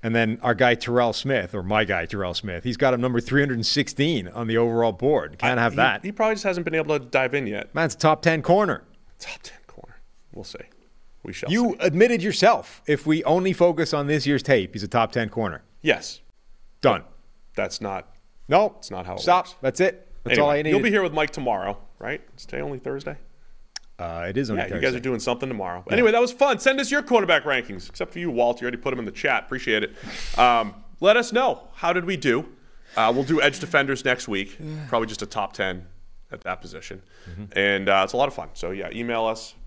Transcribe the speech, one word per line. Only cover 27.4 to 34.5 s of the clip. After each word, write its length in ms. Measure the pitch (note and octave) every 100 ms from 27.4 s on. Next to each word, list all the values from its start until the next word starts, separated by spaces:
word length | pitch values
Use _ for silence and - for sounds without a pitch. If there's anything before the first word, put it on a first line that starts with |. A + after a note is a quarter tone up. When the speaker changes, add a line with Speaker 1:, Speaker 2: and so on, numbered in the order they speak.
Speaker 2:
rankings, 440 | C#3+ C3 A#2 F#2+ -
except 240 | - F3+
for 60 | F3
you, 140 | F3
Walt. 280 | A#2+ A#2+ A#2
You 40 | A#2+
already 120 | A#2+
put 120 | -
them 80 | B2
in 80 | A2
the 60 |
chat. 320 | - - A#2+
Appreciate 400 | - C3 - G#2+
it. 560 | G#2+ - - - - -
Um, 340 | B2 A#2+ A2 - - -
let 160 | F#3 A3
us 140 | A#3
know. 360 | A3 C4 - - -
How 180 | E3+
did 120 | F3+ E3+
we 120 | F3+
do? 300 | C#3 A#2+ D#3+ - - - - -
Uh, 140 | A2
we'll 120 | B2 C3+
do 140 | D#3+
edge 200 | C#3+ C#3+
defenders 440 | C#3+ D3+ C#3 C3+
next 240 | C3+ B2 -
week. 300 | G2+ G2+